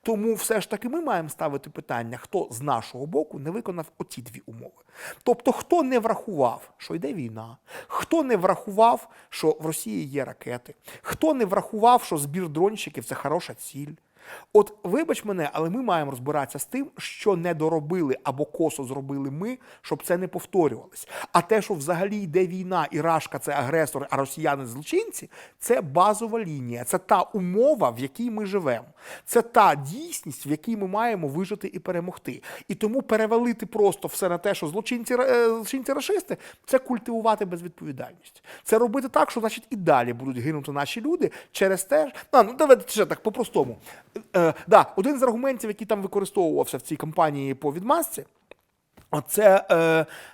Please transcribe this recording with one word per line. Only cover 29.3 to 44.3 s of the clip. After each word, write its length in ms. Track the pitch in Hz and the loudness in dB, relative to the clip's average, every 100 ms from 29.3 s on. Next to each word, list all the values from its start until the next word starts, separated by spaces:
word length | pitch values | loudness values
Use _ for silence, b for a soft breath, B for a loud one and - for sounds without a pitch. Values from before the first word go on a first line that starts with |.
| 240 | 0
та 320 | 233 240 196 | 4 6 6
дійсність, 720 | 143 139 214 339 - 165 - 139 | 4 -4 -10 -10 -10 -12 -12 -6
в 20 | |
якій 280 | 151 - 226 | -6 -4 -4
ми 100 | 190 | -4
маємо 420 | 202 240 202 151 | -2 -2 -2 -2
вижити 420 | 147 185 208 196 | -4 -4 -6 -8
і 60 | 175 | -8
перемогти. 640 | - 175 175 - - - B B B | -4 -4 -6 -10 -12 -12 B B B
І 60 | |
тому 280 | 196 214 262 | -4 0 -2
перевалити 640 | - 220 220 233 240 233 202 | 0 2 4 2 2 -2 -4
просто 420 | 214 202 - 170 | 2 2 2 -6
все 200 | - 185 | -2 -2
на 100 | 170 | 0
те, 160 | 202 | -2
що 120 | 196 151 | -2 -4
злочинці, 480 | 185 214 247 226 247 | -6 -4 -6 -2 0
е, 280 | 262 240 233 | 4 4 4
злочинці 440 | 226 214 269 262 | 2 -4 -6 -4
рашисти, 440 | 277 269 392 - 208 B B - | -4 0 -2 -2 -10 B B 0
це 120 | 254 | 0
культивувати 680 | 262 240 - 226 220 214 | 2 -6 -4 -2 0 0
безвідповідальність. 1000 | 196 175 175 - 160 131 127 - - _ B B | -2 -6 -10 -12 -12 -10 -12 -16 -20 _ B B
Це 160 | - 220 | 2 4
робити 300 | 233 262 262 | 4 0 0
так, 220 | 302 294 | 2 2
що, 100 | 240 | 0
значить, 260 | 220 226 - | -4 -6 -10
і 60 | 220 | -2
далі 360 | 165 139 120 | 4 4 4
будуть 260 | 117 135 123 | -2 -6 -4
гинути 340 | 131 156 139 | -2 -4 -4
наші 280 | 139 143 233 | -4 -4 -4
люди 300 | 254 349 240 B B | -2 0 0 B B
через 320 | - 190 185 | 0 2 2
те, 220 | - 294 294 | 2 2 2
ж, 80 | B B | B B
а, 120 | 269 | 6
ну, 100 | 214 247 | 6 4
давайте 300 | 302 240 185 | 8 8 8
ще 180 | 220 175 | 0 0
так, 140 | - | 0
по-простому. 560 | 220 214 233 180 131 110 B B B - - | -4 -4 -2 0 0 -4 B B B -16 -2